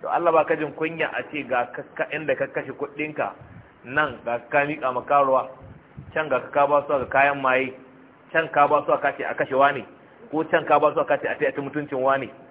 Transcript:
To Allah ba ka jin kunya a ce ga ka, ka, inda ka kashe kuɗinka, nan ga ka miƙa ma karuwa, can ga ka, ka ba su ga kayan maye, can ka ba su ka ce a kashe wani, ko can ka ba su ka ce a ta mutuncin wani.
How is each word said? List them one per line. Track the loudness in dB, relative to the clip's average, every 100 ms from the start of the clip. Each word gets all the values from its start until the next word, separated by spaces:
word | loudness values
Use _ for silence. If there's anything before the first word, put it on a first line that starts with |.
To | -2
Allah | 0 4
ba | 4
ka | 4
jin | 0 -2 -4
kunya | -6 -2 -4
a | -4 -8
ce | -8
ga | -2 -2 -2
ka, | -6 -14
ka, | -8 -6
inda | -6 -2 -2
ka | -2
kashe | -4 -8
kuɗinka, | -8 -10 -8 -8 -6 -6 -8 -20 -20 -20 _
nan | -6 -2 -2 -2
ga | -4 -6 0
ka | 0
miƙa | 0 -2 -4
ma | -4
karuwa, | 2 2 4 2 0 -12 -20 -20 -20 -20 -10
can | -6 -2
ga | -2
ka, | 0
ka | 2 4
ba | 4 2
su | -2
ga | 2
kayan | 4 4 2
maye, | 2 2 0 -8 -20 -20 -20 -20 -4
can | -2 0
ka | 4 4
ba | 4 2
su | 0
ka | 0 -2
ce |
a | -6
kashe | -4 -2
wani, | 4 4 2 -8 -18 -20 -20 -8
ko | -6
can | 0 0
ka | 4 4
ba | 4
su | 2
ka | 0 0
ce | -2
a | -2 -2
ta | -2
mutuncin | -6 -6 -6 -2
wani. | 0 0 -2 -14 -20